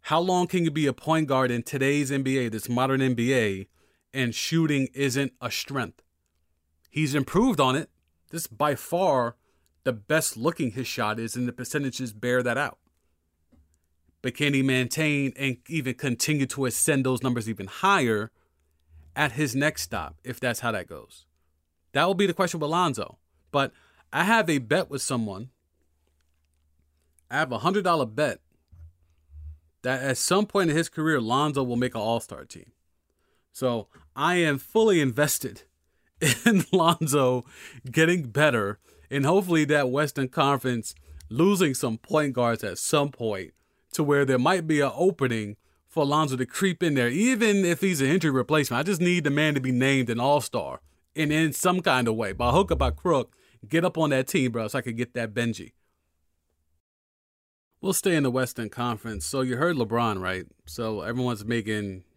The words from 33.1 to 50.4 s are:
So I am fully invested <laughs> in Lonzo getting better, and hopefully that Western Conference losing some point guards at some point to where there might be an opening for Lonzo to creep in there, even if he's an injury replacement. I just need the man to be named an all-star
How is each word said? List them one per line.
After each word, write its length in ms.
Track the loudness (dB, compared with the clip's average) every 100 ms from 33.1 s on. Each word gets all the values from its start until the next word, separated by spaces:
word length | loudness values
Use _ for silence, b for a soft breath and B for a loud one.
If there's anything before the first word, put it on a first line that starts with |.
| _ _ _ _
So 360 | -4 -2 -2 -6 b b
I 200 | -2 0
am 240 | 2 0 -2
fully 420 | -2 2 4 4
invested 600 | 2 0 0 0 -6 -12 -20 _ _ _
<laughs> 400 | _ _ -2 2
in 200 | 2 2 2
Lonzo 720 | 2 2 0 0 2 2 0 B B B B -6
getting 340 | 2 2 2
better, 540 | -2 2 2 4 0 -4 b b b
and 140 | -2
hopefully 400 | 2 2 2 2
that 240 | 4 2 2
Western 400 | 0 -2 -2 -4
Conference 640 | 0 2 2 0 -2 -6 -16 b b b
losing 420 | 2 2 4 2
some 220 | 0 -4 -4
point 380 | -2 0 0
guards 280 | 0 0 0
at 160 | -4 -6
some 300 | 0 0 0
point 460 | -4 -4 -4 -10 _ _ _ _
to 120 | -2
where 220 | 2 4 4
there 120 | 4
might 280 | 4 2 2
be 140 | 0
an 120 | 0
opening 640 | 2 0 2 -2 -2 -6 -12 _ _ _
for 160 | -2
Lonzo 320 | 2 2 2 0
to 100 | -4
creep 360 | 0 -2 0
in 120 | 0
there, 140 | 2 2
even 560 | 2 2 4 4 4
if 160 | 2 2
he's 220 | 0 2
an 60 | 2
injury 220 | 2 2
replacement. 480 | 0 2 0 2 -2
I 40 |
just 180 | -2 0
need 240 | 2 2
the 60 | 2
man 240 | 2 2
to 60 | 0
be 120 | 0
named 380 | 2 2 2 0
an 100 | 0
all-star 600 | 2 2